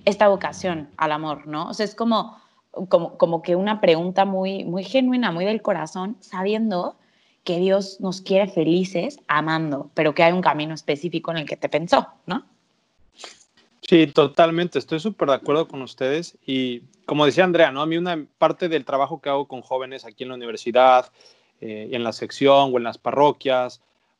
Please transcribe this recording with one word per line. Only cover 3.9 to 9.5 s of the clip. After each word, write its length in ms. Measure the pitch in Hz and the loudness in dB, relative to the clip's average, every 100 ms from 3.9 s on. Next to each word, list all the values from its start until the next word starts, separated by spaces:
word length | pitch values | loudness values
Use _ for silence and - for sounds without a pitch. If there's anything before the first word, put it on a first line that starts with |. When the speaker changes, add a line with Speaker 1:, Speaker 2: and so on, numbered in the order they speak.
| 160 175 185 196 | 2 2 0 0
Speaker 1:
muy, 400 | 190 190 196 - | 0 -4 -6 -6
muy 180 | 175 | -8
genuina, 480 | 190 262 254 254 226 | -2 0 2 0 0
muy 140 | 165 190 | -2 -2
del 160 | 220 | -2
corazón, 560 | 214 180 156 185 190 233 | -2 -4 -4 -8 -8 -10
sabiendo 800 | _ 190 190 214 226 180 214 - _ _ _ _ - | _ -6 -4 -2 -2 -2 -4 -10 _ _ _ _ -6
que 140 | 175 | -2
Dios 420 | 190 190 190 - | 2 0 -2 -8
nos 180 | 190 180 | -8 -8
quiere 280 | - 190 196 | 0 0 2
felices 680 | 175 156 175 185 175 175 - - | 0 2 2 0 -4 -6 -8 -4
amando, 600 | 147 156 | -2 0